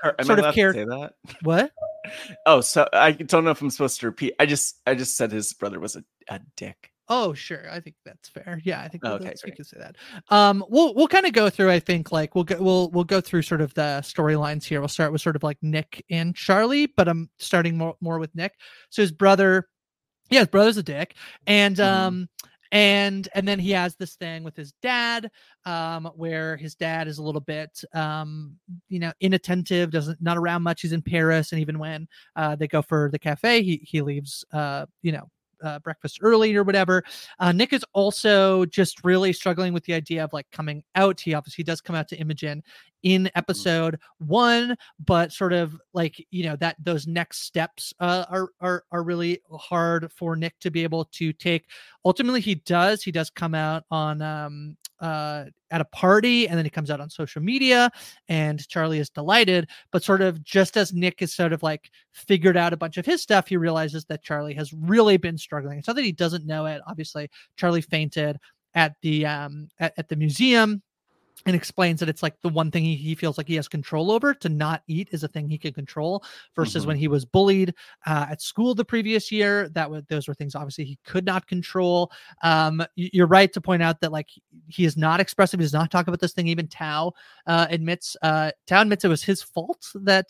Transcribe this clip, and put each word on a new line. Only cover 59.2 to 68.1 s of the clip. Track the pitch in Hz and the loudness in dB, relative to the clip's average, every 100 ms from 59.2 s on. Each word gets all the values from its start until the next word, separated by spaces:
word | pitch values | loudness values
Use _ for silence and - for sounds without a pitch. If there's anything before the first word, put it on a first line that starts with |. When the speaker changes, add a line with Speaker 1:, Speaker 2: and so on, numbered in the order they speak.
| 151 226 196 180 160 - _ | 2 4 4 2 0 -12 _
Speaker 2:
But | 175 | -2
sort | - 190 | 2 2
of | 190 165 | 2 -2
just | - 190 185 220 | 0 2 2 0
as | 185 | -2
Nick | 175 180 - | 0 -2 -2
is | 175 | -6
sort | - 170 | -2 -2
of, | 160 | -2
like, | 160 151 - _ _ | -4 -6 -10 _ _
figured | - - 190 185 175 | -20 0 4 6 4
out | 170 | 2
a | 165 | -2
bunch | 160 175 | -6 -6
of | 175 | -2
his | 339 | -2
stuff, | - 202 - | 2 2 2
he | 180 | 0
realizes | 165 160 156 156 - | 0 0 -2 -6 -8
that | 156 | -10
Charlie | - 147 151 143 | -6 -6 -6 -8
has | 147 | -10
really | 156 165 226 214 190 | -6 4 6 8 6
been | 170 165 | 2 -6
struggling. | - 147 139 143 | -8 -8 -8 -8
It's | 180 | -6
not | 240 | -2
that | |
he | 233 | -2
doesn't | 160 170 170 151 | 0 -2 -2 -6
know | 156 156 | -6 -6
it. | 147 - | -8 -12
Obviously, | 160 156 151 147 - _ - | -12 -12 -12 -14 -18 _ -4
Charlie | 180 170 | 0 0
fainted | 156 156 151 | 0 -2 -2